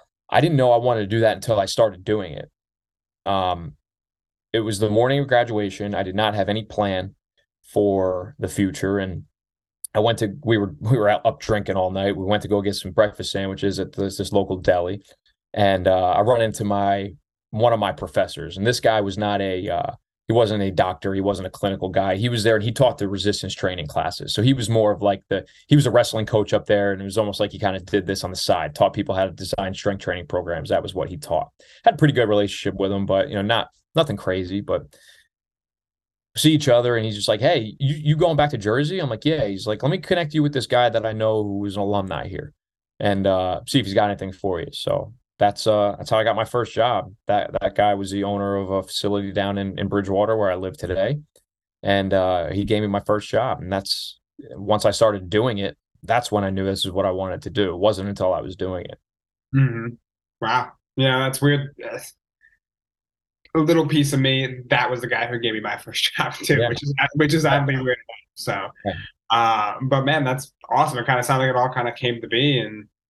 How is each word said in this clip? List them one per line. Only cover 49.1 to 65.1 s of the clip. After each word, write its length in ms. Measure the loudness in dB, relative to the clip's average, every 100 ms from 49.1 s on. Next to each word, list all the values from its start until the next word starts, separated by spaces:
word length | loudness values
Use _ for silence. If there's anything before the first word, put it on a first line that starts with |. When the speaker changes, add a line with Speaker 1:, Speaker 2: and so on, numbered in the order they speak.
| -2 -2
Speaker 1:
down 260 | -2 -2 -2
in, 220 | -4 -4
in 80 | -2
Bridgewater 480 | 0 0 0 2 2
where 160 | 0
I 40 | 0
live 220 | -6 -8
today. 420 | -4 -2 0 -2 -8 _ _ _ _ _
And, 320 | 0 0 2
uh, 360 | 2 2 0 -2
he 160 | -4 0
gave 160 | 0
me 80 | 0
my 100 | -2
first 300 | 0 -2 0
job. 320 | -2 -2 -4
And 100 | -4
that's, 480 | -4 -4 -6 -6 -16 _ _ -18
once 320 | -10 0 2
I 80 | 4
started 380 | 4 4 2 0
doing 280 | 2 2 0
it, 180 | -6 -8 _ _
that's 260 | 0 0 2
when 140 | 0
I 60 | 0
knew 160 | -2 -2
this 200 | -2 -2
is 60 |
what 140 | 0 0
I 60 |
wanted 300 | -2 -4 -6
to 60 | -6
do. 200 | 0 0
It 80 | 2
wasn't 320 | 2 2 -4
until 240 | -2 0
I 80 | 0
was 160 | -4 -8
doing 280 | -6 -6 -10
it. 140 | -16 _ _ _ _ -2 2
Speaker 2:
Mm-hmm. 400 | 2 0 -8 -12 _ _ _ -8
Wow. 320 | 0 0 -2 _ _ 0
Yeah, 220 | 2 2
that's 220 | 0 2
weird. 320 | 2 2 -2 -10
That's 360 | -12 -12 -14 _ _ _ _ _ _ _ _ _ _ _ _ _ _ 0
a 40 |
little 280 | 4 4 4
piece 240 | 4 4
of 80 | 2
me, 400 | 2 2 -2 -6 0
that 240 | 2 2
was 80 | -2
the 80 |
guy 180 | -2